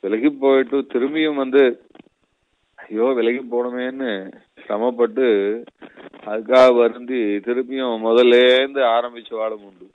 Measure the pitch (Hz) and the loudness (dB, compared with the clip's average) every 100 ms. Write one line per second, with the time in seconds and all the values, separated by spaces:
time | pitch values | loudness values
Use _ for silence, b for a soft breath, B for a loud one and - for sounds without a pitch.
0 | 95 110 139 139 135 135 123 139 135 123 | -4 -2 -2 0 2 2 0 -4 -4 -4
1 | 135 156 156 147 131 131 131 113 _ _ | -4 -2 -4 -4 0 2 2 0 _ _
2 | _ _ _ _ _ _ _ _ - 107 | _ _ _ _ _ _ _ _ -12 -2
3 | 120 127 117 123 127 120 123 123 127 131 | -2 0 0 -2 -4 -4 -4 -6 -8 -8
4 | 131 101 95 - _ _ - 104 120 120 | -8 -8 -10 -18 _ _ -8 -4 -4 0
5 | 120 110 131 104 98 113 120 _ B B | -2 0 2 2 0 -4 -10 _ B B
6 | - - - 107 110 127 127 120 117 117 | -20 -18 -10 -10 0 6 6 6 2 0
7 | 123 127 107 101 104 123 123 135 127 113 | -8 -4 -2 -4 -4 -6 -4 -6 -6 -4
8 | 110 113 123 120 123 127 135 139 123 117 | 0 4 6 6 6 4 0 -2 0 0
9 | 120 120 110 113 110 107 101 92 92 | -2 -10 -14 -8 -8 -8 -16 _ -20